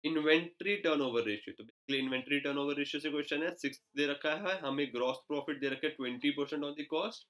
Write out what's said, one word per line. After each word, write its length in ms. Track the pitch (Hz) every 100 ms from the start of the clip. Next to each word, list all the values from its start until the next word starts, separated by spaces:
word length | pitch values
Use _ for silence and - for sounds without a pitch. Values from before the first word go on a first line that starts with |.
इन्वेंटरी 720 | 151 160 151 160 170 _ 190 202
टर्नओवर 460 | 165 151 131 117
रेशियो, 300 | 113 104 -
तो 100 | -
basically 340 | 110 _ - 135
इन्वेंटरी 420 | 131 127 127 143
टर्नओवर 360 | 143 139 143 143
रेशियो 240 | 143 151
से 80 | 151
क्वेश्चन 320 | 147 143 147
है, 60 | 165 170
सिक्स 260 | 143 135 _ 139
दे 80 | 143
रखा 240 | 143 156 156
है, 200 | 185 190
हमें 280 | 143 139 143
ग्रॉस 240 | 120 127 127 _
प्रॉफिट 320 | 147 139 143
दे 100 | 139
रखे 180 | 131 151
हैं 80 | 151
ट्वेंटी 360 | 127 123 143
परसेंट 320 | 139 143 151
on 100 | 143
the 120 | 151 147
cost। 400 | 156 208 -